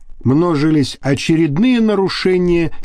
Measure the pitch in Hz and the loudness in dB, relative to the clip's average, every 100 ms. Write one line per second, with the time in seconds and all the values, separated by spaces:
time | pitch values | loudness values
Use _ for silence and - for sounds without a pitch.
0 | - - 113 139 175 151 156 156 131 - | -20 -6 0 2 2 0 2 0 0 -4
1 | 131 143 - 160 160 139 247 240 220 202 | -4 -2 0 0 2 2 2 2 2 0
2 | 190 - 185 185 175 175 165 - | -2 -2 0 0 2 0 -2 -4